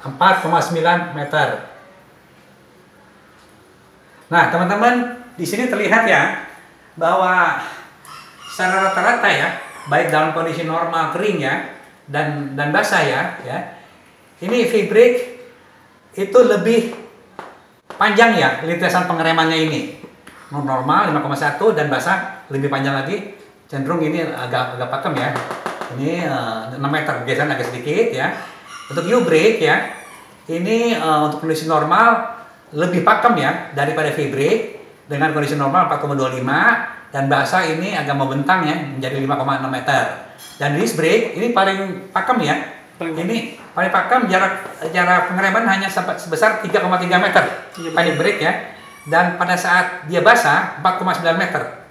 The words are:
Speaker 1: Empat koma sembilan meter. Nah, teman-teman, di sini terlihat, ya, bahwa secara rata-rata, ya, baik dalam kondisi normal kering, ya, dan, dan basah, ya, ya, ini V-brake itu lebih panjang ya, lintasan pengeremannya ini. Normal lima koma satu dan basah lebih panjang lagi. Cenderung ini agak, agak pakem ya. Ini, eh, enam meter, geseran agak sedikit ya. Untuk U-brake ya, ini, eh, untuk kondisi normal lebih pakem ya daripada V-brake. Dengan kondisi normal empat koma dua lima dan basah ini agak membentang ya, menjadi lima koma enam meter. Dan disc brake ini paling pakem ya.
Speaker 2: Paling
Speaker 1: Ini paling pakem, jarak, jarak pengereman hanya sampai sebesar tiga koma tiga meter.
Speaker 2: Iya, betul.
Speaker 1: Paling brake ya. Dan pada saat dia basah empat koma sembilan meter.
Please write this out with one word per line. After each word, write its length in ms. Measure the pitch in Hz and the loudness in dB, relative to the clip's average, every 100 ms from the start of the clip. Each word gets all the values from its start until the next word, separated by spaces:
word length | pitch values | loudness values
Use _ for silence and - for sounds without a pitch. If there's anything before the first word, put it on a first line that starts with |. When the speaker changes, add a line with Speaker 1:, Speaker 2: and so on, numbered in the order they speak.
Speaker 1:
Empat 300 | 139 - 190 185 | -12 2 4 4
koma 200 | 185 175 | 2 0
sembilan 560 | - 165 165 175 175 147 | 0 0 2 2 0 -8
meter. 320 | 143 151 - 110 - - - - - - _ - - - _ _ - _ - - - - - - - _ _ _ _ - - | -2 0 0 -2 -10 -20 -20 -20 -20 -20 _ -20 -20 -20 _ _ -20 _ -20 -20 -20 -20 -20 -20 -20 _ _ _ _ -20 0
Nah, 160 | 170 - | 2 4
teman-teman, 760 | 170 180 208 240 247 - - - - | 2 0 4 4 2 -2 -8 -16 -8
di 80 | |
sini 240 | 165 202 247 | -4 -2 -2
terlihat, 360 | 208 196 226 226 | 0 2 4 4
ya, 400 | 151 123 - - - - - - - | 2 2 -4 -12 -18 -20 -20 -20 -2
bahwa 640 | 165 185 180 180 165 - - - - - - - - - - | 0 2 2 2 2 -2 -8 -14 -20 -20 -20 -20 -20 -20 -14
secara 400 | - 185 190 190 | -4 -2 0 0
rata-rata, 400 | 190 226 233 208 | 2 0 2 0
ya, 320 | 165 - - - - 147 | 0 -2 -6 -14 -16 -2
baik 200 | 135 123 | 0 2
dalam 240 | 151 156 | 2 0
kondisi 320 | 160 165 170 | -2 -4 -4
normal 480 | 160 165 170 165 160 | -4 -2 -2 -2 -2
kering, 280 | 175 208 165 | -2 -2 -2
ya, 320 | 127 - - - - - - | -2 -4 -8 -16 -20 -20 -6
dan, 480 | 147 151 147 139 135 | -4 -2 -4 -6 -4
dan 160 | 147 | 0
basah, 320 | 170 - 202 | 0 2 0
ya, 180 | 139 127 92 - | 0 -2 -4 -8
ya, 140 | - - - - - - _ _ _ _ | -10 -10 -10 -16 -20 -20 _ _ _ _
ini 240 | 180 247 226 | -2 0 2
V-brake 540 | 220 185 214 247 - - - - - _ _ _ _ _ - | 2 4 6 6 6 -4 -12 -20 -20 _ _ _ _ _ -8
itu 200 | 202 247 | 4 6
lebih 560 | 240 202 214 233 - - - - - - - - _ _ _ | 6 4 2 2 0 -10 -16 -20 -20 -20 -20 -20 _ _ _
panjang 400 | - 208 202 233 | -2 2 6 6
ya, 240 | 185 143 - 160 | 6 2 0 -4
lintasan 400 | 170 175 180 175 | -2 0 0 0
pengeremannya 520 | 165 160 160 160 160 160 | 0 2 2 2 2 0
ini. 100 | 143 - - - - - - - | -2 -6 -12 -20 -20 -20 -20 -10
Normal 640 | 143 139 131 135 147 156 | -6 -2 0 4 4 2
lima 80 | 151 | 0
koma 160 | 147 135 | -2 -2
satu 320 | 151 - 220 | -2 2 2
dan 160 | 156 147 | 2 0
basah 560 | 139 170 190 - - - | 0 0 -2 -2 -12 -8
lebih 160 | 135 139 | -4 -2
panjang 320 | 135 135 139 | 0 0 -2
lagi. 400 | 135 208 - - - - _ | -4 -6 -8 -18 -20 -20 _
Cenderung 320 | 143 135 170 | -6 -2 0
ini 180 | 156 170 | 0 -2
agak, 560 | 156 - 123 123 123 123 | -4 -6 -4 -4 -4 -6
agak 120 | 123 | -6
pakem 240 | 135 180 135 | -4 -4 -2
ya. 140 | 127 120 - - - - - | -2 -4 -8 -10 -10 -10 -10
Ini, 320 | 127 143 170 151 | -4 -4 -2 -2
eh, 340 | 127 110 110 113 | -4 -4 -6 -8
enam 160 | 131 139 | -6 -2
meter, 320 | 151 151 131 | -2 -2 -4
geseran 320 | 120 143 151 | -4 -2 -2
agak 160 | 131 120 | -2 -6
sedikit 400 | 123 143 180 233 | -6 -2 0 0
ya. 240 | 175 156 - - - - - - | 0 -4 -6 -12 -18 -20 -18 -8
Untuk 160 | 143 170 | -6 2
U-brake 560 | 240 170 160 208 - | 2 4 4 4 4
ya, 320 | 156 156 - - - - - - - | 2 2 -2 -12 -18 -20 -20 -20 -6
ini, 420 | 165 190 226 233 | -4 0 2 2
eh, 260 | 202 160 151 | 0 2 2
untuk 160 | 151 143 | 2 -2
kondisi 300 | 160 160 160 | -2 -2 2
normal 720 | 156 151 190 233 - - - - - - | 0 4 6 6 4 -2 -10 -18 -20 -10
lebih 320 | 147 180 180 196 | -2 0 2 4
pakem 320 | 220 240 180 | 4 4 2
ya 320 | 135 - - | 0 -4 -6
daripada 380 | 139 143 156 151 | -4 -2 0 -2
V-brake. 720 | - 139 135 147 226 - - - - - | -2 -4 0 0 0 -2 -12 -20 -20 -8
Dengan 240 | 143 156 | -2 0
kondisi 240 | 151 147 | 0 -2
normal 320 | 151 139 175 - | 0 2 2 2
empat 120 | - | 0
koma 160 | 147 139 | -2 -2
dua 140 | 127 | -2
lima 560 | - 123 151 208 - - - - | -2 -2 2 2 2 -4 -12 -8
dan 160 | 139 139 | -4 0
basah 340 | 143 - 185 165 | 2 2 0 0
ini 240 | 160 190 | -2 -2
agak 240 | 170 139 139 | -4 -2 -2
membentang 480 | 135 135 139 185 | -2 -2 0 2
ya, 120 | 156 - | 2 -2
menjadi 420 | 139 131 135 139 | -4 -6 -6 -4
lima 160 | 135 127 | -2 -2
koma 220 | 135 135 | -2 -2
enam 80 | 131 | -4
meter. 680 | 131 139 131 110 - - - - - | -4 0 0 0 -6 -16 -20 -20 -4
Dan 220 | 143 151 | -2 0
disc 180 | 226 156 | 0 2
brake 400 | 160 220 - - | 2 2 2 -2
ini 160 | 233 | 0
paling 560 | 196 196 190 196 175 - | 2 2 0 -4 -8 -4
pakem 240 | 190 220 254 | -4 0 0
ya. 160 | 151 147 - - - - | 2 -2 -4 -14 -20 -10
Speaker 2:
Paling 220 | 165 160 | -8 -4
Speaker 1:
Ini 400 | 180 226 - - - | -2 -4 -6 -14 -8
paling 160 | - 185 | -2 0
pakem, 400 | 190 185 254 214 | 0 2 2 4
jarak, 320 | 185 190 - - - 160 | 2 2 -2 -10 -10 -4
jarak 320 | 180 175 180 - | 0 4 4 2
pengereman 320 | 185 190 190 190 | 0 2 2 2
hanya 240 | 190 196 | 0 0
sampai 260 | 185 175 - | -4 -4 -6
sebesar 460 | 175 156 220 - | -6 2 2 2
tiga 180 | 170 196 | -2 0
koma 220 | 180 180 | 2 0
tiga 160 | 175 185 | 2 2
meter. 260 | 202 - 127 - - | 4 4 2 -6 -12
Speaker 2:
Iya, 160 | - 165 | -12 -4
betul. 60 | 165 | 0
Speaker 1:
Paling 160 | 170 | 0
brake 260 | 143 180 - | 2 0 0
ya. 120 | 160 - - - - - | -2 -2 -8 -16 -20 -18
Dan 320 | 147 165 180 180 | 0 2 2 0
pada 220 | 175 175 | -2 0
saat 480 | 185 180 - - 151 | 2 2 2 -6 -4
dia 160 | 170 | 4
basah 560 | 220 240 147 160 185 - | 6 6 4 2 0 -2
empat 240 | 180 180 | -2 0
koma 100 | 180 | -2
sembilan 240 | 165 165 175 | 0 0 0
meter. 260 | 185 143 113 - - | -2 -4 -6 -12 -20